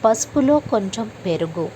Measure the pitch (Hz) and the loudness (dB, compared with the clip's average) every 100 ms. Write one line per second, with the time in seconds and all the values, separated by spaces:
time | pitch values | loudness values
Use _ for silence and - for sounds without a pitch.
0 | 220 220 - 294 269 294 - 226 196 226 | 4 2 0 2 4 4 2 -2 -2 -6
1 | 214 - 190 160 165 170 160 | -8 -6 -4 -2 -2 -4 -6